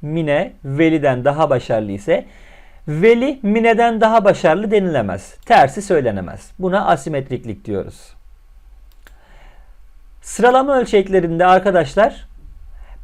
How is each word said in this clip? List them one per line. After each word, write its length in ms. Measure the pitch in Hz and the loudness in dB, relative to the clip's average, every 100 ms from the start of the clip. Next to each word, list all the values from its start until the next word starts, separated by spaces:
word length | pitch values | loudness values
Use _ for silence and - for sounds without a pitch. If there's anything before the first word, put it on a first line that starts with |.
Mine 500 | 147 160 156 147 190 - | -8 -6 -2 -2 -2 -10
Veli'den 600 | 139 139 165 160 143 127 | -10 0 2 2 0 0
daha 260 | 131 143 156 | -2 0 0
başarılı 420 | 127 - 113 107 | 0 0 -4 -4
ise 320 | 98 127 175 - - - - - - - | -8 -2 -4 -4 -20 -20 -20 -20 -18 -10
Veli 500 | 151 214 233 262 269 | 0 2 4 0 -4
Mine'den 580 | 202 220 226 226 233 226 | -2 0 2 2 0 2
daha 240 | 220 226 | 2 4
başarılı 460 | 202 180 180 165 214 | 2 2 2 0 0
denilemez. 640 | 214 185 147 104 92 - - - | 0 0 -2 -4 -6 -12 -20 2
Tersi 360 | 226 139 170 | 4 4 0
söylenemez. 680 | 202 170 127 98 87 - - - | -2 0 0 -4 -8 -12 -18 -8
Buna 280 | 185 190 202 | -2 -2 0
asimetriklik 800 | 165 - 147 135 127 113 101 | 0 -2 -8 -6 -10 -10 -14
diyoruz. 500 | - 101 - - - - - - - - - - - - - - _ - - - - - - - - - | -8 -8 -8 -14 -20 -20 -20 -20 -20 -20 -20 -20 -20 -20 -20 -20 _ -20 -20 -20 -20 -20 -20 -20 -20 -20
Sıralama 560 | - - 233 254 269 269 | -18 0 2 4 2 0
ölçeklerinde 680 | 240 208 190 190 170 165 180 | 2 0 2 0 0 0 4
arkadaşlar 800 | 185 196 185 139 - 226 - - - - - - - - - | 4 4 0 0 0 0 -2 -18 -20 -20 -20 -20 -20 -20 -12